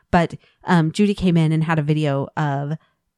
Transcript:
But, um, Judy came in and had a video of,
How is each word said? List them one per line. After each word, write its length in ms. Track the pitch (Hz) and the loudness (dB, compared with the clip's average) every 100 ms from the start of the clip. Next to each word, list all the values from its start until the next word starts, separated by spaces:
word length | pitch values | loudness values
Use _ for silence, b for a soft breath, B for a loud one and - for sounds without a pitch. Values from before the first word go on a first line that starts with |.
| b | b
But, 240 | 180 165 - b b | 0 0 -6 b b
um, 280 | - 175 160 | 0 2 2
Judy 220 | - 208 | 2 0
came 240 | 202 185 170 | 2 2 2
in 140 | 156 | 2
and 120 | 156 | 0
had 160 | 160 160 | 0 -2
a 40 | |
video 440 | 147 151 151 139 - - | 0 0 0 -2 -4 -4
of, 400 | 151 139 143 160 _ _ _ | -4 -4 -6 -8 _ _ _